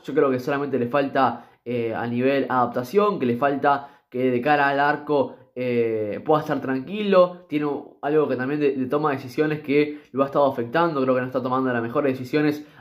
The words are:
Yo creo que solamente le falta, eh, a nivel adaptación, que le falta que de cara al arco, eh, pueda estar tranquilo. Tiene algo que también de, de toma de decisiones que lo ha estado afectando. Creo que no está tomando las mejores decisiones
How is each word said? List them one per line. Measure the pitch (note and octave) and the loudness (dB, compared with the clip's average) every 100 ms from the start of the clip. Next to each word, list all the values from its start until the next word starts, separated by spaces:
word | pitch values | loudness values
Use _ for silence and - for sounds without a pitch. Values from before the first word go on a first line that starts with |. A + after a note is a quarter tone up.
Yo | - | -4
creo | C#3+ D3 | 0 2
que | B2+ | 0
solamente | B2+ C#3+ C#3+ B2 | -2 -4 -2 -2
le | A#2+ | 0
falta, | C#3+ C#3 C#3 B2+ - - _ | 0 0 2 0 0 -14 _
eh, | - A#2+ A#2 | -8 -4 -4
a | G2+ A#2 | -4 -4
nivel | A#2+ B2+ C#3 C3 | 0 2 2 0
adaptación, | B2+ A#2+ B2 B2 G3 G#3 F3+ | 0 0 -2 -2 2 2 0
que | |
le | C3 A#2+ | -2 2
falta | C#3+ C#3+ C#3+ C#3 - - _ | 0 2 2 0 -2 -20 _
que | B2 C3 | -2 0
de | B2 | 0
cara | B2 D3 C#3 | 2 2 4
al | C#3 | 2
arco, | C#3+ D3 - D3 B2 - - | 2 0 0 0 0 -6 -16
eh, | - B2+ A#2+ A#2 A2 G#2+ G2+ G2+ | -6 -2 0 0 -2 -4 -6 0
pueda | D3+ | 0
estar | D3+ C#3 | 2 -4
tranquilo. | C3 C3 C3 G#3 G#3 F#3+ F3+ F3+ - | -2 -4 -6 -6 2 4 4 2 -6
Tiene | D3 D3 C3+ - - | -2 -2 -4 -10 -8
algo | C#3 D3+ D3 | 0 2 2
que | B2 | 0
también | B2+ D3+ | -2 0
de, | C#3+ | 0
de | C3 B2+ | 0 -2
toma | D3 D3+ | 0 0
de | C3 | -2
decisiones | B2+ C3+ D#3 D3+ | -6 -2 0 0
que | - C#3+ D3 - - | 0 2 2 -2 -10
lo | B2 | -2
ha | C3+ | 0
estado | D#3 | 2
afectando. | C#3 C3 A#2 D#3+ E3+ D3 | 2 2 -2 0 0 0
Creo | C3 | 2
que | B2+ | 0
no | B2+ | 0
está | C3 | -4
tomando | B2 B2+ C3 | -2 0 0
las | A#2+ | -2
mejores | A2+ D3 C#3+ | -2 0 0
decisiones | B2+ B2 D3+ D3+ D3 - - | -2 -2 0 0 -2 -8 -20